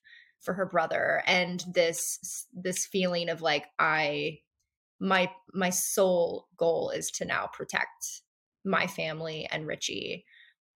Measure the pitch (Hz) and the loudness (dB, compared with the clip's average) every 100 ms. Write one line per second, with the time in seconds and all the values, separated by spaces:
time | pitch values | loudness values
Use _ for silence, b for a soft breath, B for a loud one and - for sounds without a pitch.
0 | B B B B - 185 180 175 160 - | B B B B -6 -4 0 0 0 0
1 | - 156 - 185 175 180 180 180 165 165 | 2 2 2 2 2 -4 -2 2 2 2
2 | - - - - - 180 185 185 - 196 | -4 -6 -8 -12 -12 -6 -4 -4 -2 0
3 | 180 175 175 165 160 147 - - 160 156 | 0 0 -2 -2 0 0 -2 0 2 4
4 | 151 147 147 156 _ _ _ _ _ _ | 2 0 -4 -6 _ _ _ _ _ _
5 | 190 190 180 - - 190 180 185 - - | 2 4 2 -2 -8 0 0 2 0 4
6 | 190 180 170 - - _ 165 160 - - | 6 6 4 0 -10 _ 2 2 0 -2
7 | 160 - 175 85 - - - - - - | -4 -6 -2 -2 -2 -8 -4 -2 -2 -6
8 | - - - _ _ _ 190 190 175 - | -12 -12 -18 _ _ _ -2 0 0 -2
9 | 160 156 160 156 - 160 156 - - - | -6 -6 -8 -8 -6 -6 -4 -4 -4 -6
10 | - 180 b b b b _ | -6 -8 b b b b _